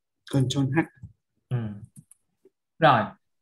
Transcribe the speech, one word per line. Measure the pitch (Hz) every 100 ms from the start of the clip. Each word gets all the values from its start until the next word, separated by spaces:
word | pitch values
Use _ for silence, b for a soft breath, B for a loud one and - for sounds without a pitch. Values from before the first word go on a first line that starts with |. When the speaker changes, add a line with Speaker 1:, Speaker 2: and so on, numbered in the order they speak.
| _ _ -
Speaker 1:
Control | 139 127 143
H. | 131 151 - - - _ _ _ -
Speaker 2:
Ừ. | 123 107 101 - - - _ _ _ _ _ _ -
Rồi, | 156 120 98 - _ _